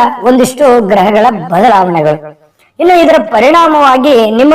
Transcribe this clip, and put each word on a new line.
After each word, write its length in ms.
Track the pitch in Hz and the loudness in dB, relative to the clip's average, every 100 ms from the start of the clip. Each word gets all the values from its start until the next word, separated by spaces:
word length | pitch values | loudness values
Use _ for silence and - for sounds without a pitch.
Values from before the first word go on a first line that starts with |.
| 240 - | -2 -2
ಒಂದಿಷ್ಟು 680 | 214 254 254 - 285 240 196 | -2 0 0 0 0 0 0
ಗ್ರಹಗಳ 380 | 202 185 214 233 | 0 0 0 0
ಬದಲಾವಣೆಗಳು. 1080 | 208 165 175 240 202 185 170 151 151 151 - _ _ _ _ | -2 -6 -2 0 0 0 -2 -2 -4 -8 -20 _ _ _ _
ಇನ್ನು 240 | 339 349 | 0 2
ಇದರ 100 | 320 320 | 2 0
ಪರಿಣಾಮವಾಗಿ 1120 | 214 226 254 330 330 302 277 262 269 247 220 | 0 -2 0 2 2 0 0 0 0 0 0
ನಿಮ್ಮ 240 | 226 285 | 0 2